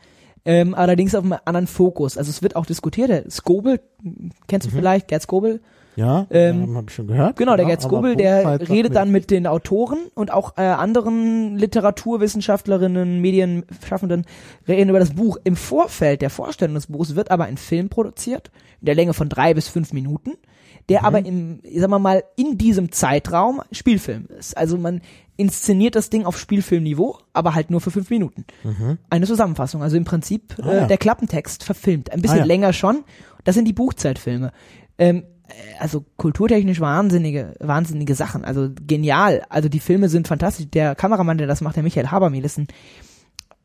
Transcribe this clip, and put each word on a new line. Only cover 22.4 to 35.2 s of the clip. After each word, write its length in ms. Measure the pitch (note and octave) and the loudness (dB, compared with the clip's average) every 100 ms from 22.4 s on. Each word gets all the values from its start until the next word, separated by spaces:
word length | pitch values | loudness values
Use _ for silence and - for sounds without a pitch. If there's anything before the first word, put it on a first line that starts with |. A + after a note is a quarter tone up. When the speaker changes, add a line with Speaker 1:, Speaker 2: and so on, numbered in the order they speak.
| C#4+ G#3 | -4 0
Speaker 1:
diesem 340 | A3 G3 F3 | 2 2 0
Zeitraum 680 | - C#3 C#3+ - E3+ G#3 C4+ - | -2 0 0 0 0 0 -2 -8
Spielfilm 560 | - - G#3 - A2 - - | -4 0 0 0 -8 -12 -16
ist. 180 | - - | -14 -4
Also 200 | E3 F3 | -2 -2
man 240 | E3+ F3 - - _ - | -4 -6 -10 -20 _ -2
inszeniert 580 | G3+ - - F#3+ A3+ A3+ | -2 0 0 2 2 2
das 140 | G#3+ | -2
Ding 160 | A3 F3+ | -2 -2
auf 120 | - | -6
Spielfilmniveau, 800 | - G3+ F#3 F3 D#3 D3 A3+ - _ | -2 -2 0 0 0 0 -2 -4 _
aber 220 | - E3 D#3+ | -2 0 0
halt 160 | D#3+ | 0
nur 100 | E3+ | -2
für 100 | F3 | -2
fünf 180 | F#3+ F#3+ | -4 -2
Minuten. 360 | A#3 E3+ - - - | -2 -2 -6 -18 -12
Speaker 2:
Mhm. 340 | A2+ G2+ A2+ D#3+ _ | -8 -4 -2 -4 _
Speaker 1:
Eine 160 | E3+ F#3+ | 0 2
Zusammenfassung, 560 | A3+ G3+ D3+ C3 D#3 | 2 0 -2 -6 -4
also 120 | D#3+ D#3+ | -2 0
im 60 | E3+ | 0
Prinzip, 500 | E3+ - G#3+ - - | -2 -2 -6 -8 -8
Speaker 2:
Ah, 80 | C3+ | 0
Speaker 1:
äh, 80 | G3 | 2
Speaker 2:
ja. 60 | - | 4
Speaker 1:
der 100 | G3 | 2
Klappentext 640 | G#3+ A#3 A3+ D#3+ - - | 2 0 -2 -4 -6 -8
verfilmt. 480 | - G3 - E3 - | -8 -4 0 -2 -2
Ein 100 | E3+ | -2
bisschen 180 | E3+ E3 | 2 4
Speaker 2:
Ah, 20 | |
ja. 40 | A#3 | 4
Speaker 1:
länger 280 | F#3 G3 | 4 2
schon. 300 | F3+ F#3+ C4+ C#4+ - - _ | 2 0 0 -4 -20 -20 _
Das 120 | - F#3 | 0 2
sind 100 | A3+ | 2
die 80 | |
Buchzeitfilme. 800 | G3+ B3+ - D3 B2+ - A#2+ B2+ - - - _ - | 2 -2 -2 -4 -4 -4 -6 -6 -10 -20 -20 _ 2
Ähm, 260 | F3 F3 | 2 2